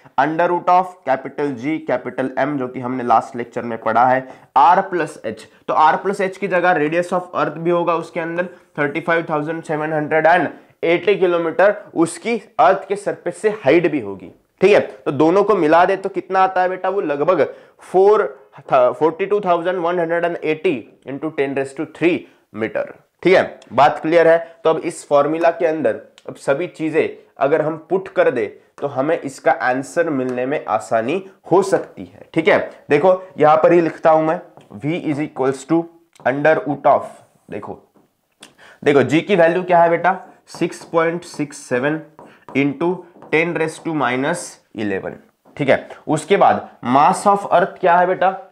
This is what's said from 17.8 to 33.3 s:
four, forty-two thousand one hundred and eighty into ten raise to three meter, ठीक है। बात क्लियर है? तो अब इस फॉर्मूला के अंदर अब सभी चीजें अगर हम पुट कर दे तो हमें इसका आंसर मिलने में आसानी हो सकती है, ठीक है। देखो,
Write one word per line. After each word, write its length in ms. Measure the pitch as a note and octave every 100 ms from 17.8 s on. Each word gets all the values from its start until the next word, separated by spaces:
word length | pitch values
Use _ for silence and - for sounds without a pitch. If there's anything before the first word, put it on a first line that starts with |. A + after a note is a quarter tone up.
| -
four, 340 | F#3 G3 G#3+ F3+ - _ - - C#3 B2 C3
forty-two 400 | D#3 D#3+ G3 G#3 F#3
thousand 360 | E3+ E3+ F3+
one 140 | E3 F3+
hundred 260 | E3 E3+ E3+
and 180 | E3+
eighty 320 | D3+ D#3 F#3+ C3 - _ B2
into 240 | C3+ D#3 D#3
ten 160 | C#3 C3+
raise 180 | C3+ -
to 60 | D3+ -
three 200 | E3 C#3 - _ _ G#2
meter, 280 | A2 - - - _ _
ठीक 100 | F3 F3+
है। 240 | G2+ - -
बात 260 | G#3 B3 -
क्लियर 260 | D#3+ E3+ E3
है? 100 | E3 - -
तो 60 | D#3+
अब 80 | D#3+
इस 280 | E3 - -
फॉर्मूला 420 | C#3+ D3 D#3+ E3+
के 140 | E3 E3
अंदर 340 | D#3 A#2+ G#2+ - _ -
अब 60 | -
सभी 320 | - C#3+ E3+
चीजें 400 | - D#3 D3+ G#2+ - _ - C#3+
अगर 160 | D#3
हम 160 | D3+ D#3+ -
पुट 180 | F#3+ -
कर 220 | F3 E3
दे 140 | B2+ G2+ - _ -
तो 100 | C#3+
हमें 320 | B2+ D3 E3
इसका 320 | C#3 - E3
आंसर 580 | D#3+ B2 B2+ C#3 E3+ D#3+
मिलने 360 | C#3 B2+ B2 B2+
में 200 | D3+ -
आसानी 560 | A2 - A2+ A2+ F#3 - _ -
हो 100 | F3
सकती 420 | F#3+ F3 - - F#2
है, 160 | - -
ठीक 140 | D#3+ D#3+
है। 120 | C3+ - - -
देखो, 320 | D3 F#3 F#3 -